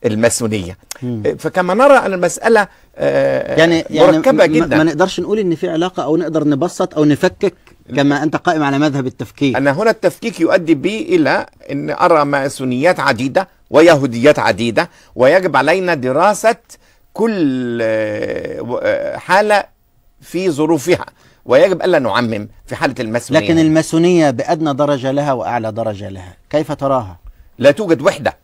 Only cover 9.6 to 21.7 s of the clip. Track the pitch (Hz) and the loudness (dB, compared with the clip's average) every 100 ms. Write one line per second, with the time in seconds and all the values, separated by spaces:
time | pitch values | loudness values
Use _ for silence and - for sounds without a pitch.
9.6 | 285 156 220 220 190 - 226 180 320 190 | 0 0 0 0 -2 -4 -10 -2 0 0
10.6 | 160 156 123 220 - 180 135 185 - _ | 2 0 0 -4 -2 0 2 0 -4 _
11.6 | - 143 151 147 175 165 147 143 139 - | -10 -8 -6 -2 2 2 2 0 -4 -6
12.6 | 131 123 156 180 143 120 135 131 190 _ | -6 0 0 0 0 -2 -2 -2 -4 _
13.6 | _ 139 170 156 135 117 131 147 110 98 | _ 4 6 6 2 2 2 4 2 0
14.6 | 117 113 170 _ _ - 123 170 185 135 | -2 -2 -4 _ _ 0 4 4 2 0
15.6 | 135 180 180 165 127 135 185 202 220 226 | 2 0 0 -2 -2 0 2 2 0 -2
16.6 | _ - _ _ _ - 226 208 151 131 | _ -20 _ _ _ -4 -2 0 -2 -2
17.6 | 123 117 113 110 107 107 - - - - | -4 -2 -2 -2 -2 -4 -6 -6 -8 -10
18.6 | - 123 - 104 71 65 - 185 214 208 | -8 -4 -2 -2 -4 -8 0 0 2 0
19.6 | - _ _ _ _ _ - 170 185 143 | 0 _ _ _ _ _ -10 -4 -2 -2
20.6 | 151 165 131 175 - _ _ _ - 123 | 0 0 0 -2 -2 _ _ _ 2 4
21.6 | 202 | 4